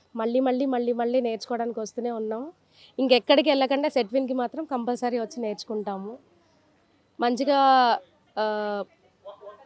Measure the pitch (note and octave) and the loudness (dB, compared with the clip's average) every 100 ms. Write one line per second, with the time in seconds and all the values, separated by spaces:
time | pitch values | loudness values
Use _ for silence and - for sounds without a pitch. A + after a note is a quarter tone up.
0 | _ A3+ A3+ B3 C4 B3+ C#4 B3 A#3+ A#3 | _ -6 -2 0 2 0 0 -2 -2 -2
1 | A#3+ B3+ A#3+ A3 - A#3+ A#3 A3+ G#3+ - | 0 0 0 -4 -6 -6 -4 -6 -8 -6
2 | A#3+ A3+ A3 A3 C#4+ - _ _ - - | -6 -4 -6 -6 -8 -14 _ _ -12 -2
3 | C4 B3 - C#4+ D4+ C#4 C4 C#4 D4 C4 | 2 4 6 4 6 4 2 0 0 0
4 | G#3 B3 C4 C4 A#3+ C4+ D#4+ B3+ A#3 B3 | 0 0 -2 -2 -4 -6 -6 -4 -4 -4
5 | B3 A#3+ A3 B3 A3 G#3 - G#3+ G#3 G3 | -2 -4 -6 -6 -6 -6 -8 -6 -6 -8
6 | G3 A#3+ _ _ _ _ _ _ _ _ | -10 -14 _ _ _ _ _ _ _ _
7 | _ - A#3+ A#3+ C#4 C#4 C4+ C4 A#3+ A3 | _ -4 -2 0 2 4 6 6 6 2
8 | - _ _ - G#3+ G#3+ G#3 G3+ F#3+ _ | -4 _ _ -4 -2 -2 -4 -6 -8 _
9 | _ _ - - - - | _ _ -20 -20 -20 -10